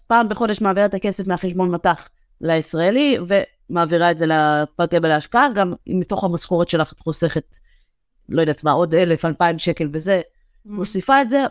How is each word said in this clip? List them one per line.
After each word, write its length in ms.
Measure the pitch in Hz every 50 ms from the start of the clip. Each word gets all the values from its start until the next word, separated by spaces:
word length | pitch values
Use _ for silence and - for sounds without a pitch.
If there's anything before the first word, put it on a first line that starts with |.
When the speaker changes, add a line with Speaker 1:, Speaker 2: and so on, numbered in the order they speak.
| _ -
Speaker 1:
פעם 220 | 233 233 233 208
בחודש 320 | 208 - 240 220 214 -
מעבירה 240 | 220 196 185 196 202
את 80 | 202 196
הכסף 340 | 190 - 208 190 - 185 196
מהחשבון 440 | 180 170 - 185 175 185 185 180
מטח 380 | 175 170 - 180 165 - - - _ _ _ _ _ -
לישראלי, 760 | - 165 165 160 156 - - 160 170 190 220 262 294 285 254 208 175 175 196 196 - - _ _ _ -
ומעבירה 420 | 180 175 170 151 170 165 170 175
את 60 | 165 156
זה 80 | 165 160
לפרטי 720 | 160 156 151 151 151 151 151 147 _ - 175 160 180 170
להשקעה, 480 | 165 160 156 151 - - - 240 277 285 226
גם 180 | 202 190 180 170 - - -
מתוך 360 | - 185 175 - 202 185 202
המשכורת 460 | 185 170 165 - - 185 170 175 -
שלך 240 | - 160 156 - -
את 60 | _
חוסכת, 560 | - 160 156 - 170 160 - 160 - _ _ - _ _ _ _ _ _ _ _ _ _ _ _ _ -
לא 120 | - 156
יודעת 220 | 160 151 147 - -
מה, 80 | 156
עוד 220 | 139 151 180 160 160
אלף, 320 | 170 185 170 165 147 -
אלפיים 340 | 165 151 - 175 170 170 156
שקל 300 | - 175 160 - 165 147 147
וזה, 280 | 160 156 190 196 180
Speaker 2:
Mm. 480 | - - _ _ _ _ _ _ _ 208
Speaker 1:
מוסיפה 500 | 208 208 185 208 214 190 - - 269 277
את 80 | 277 220
זה, 140 | 262 277 269 -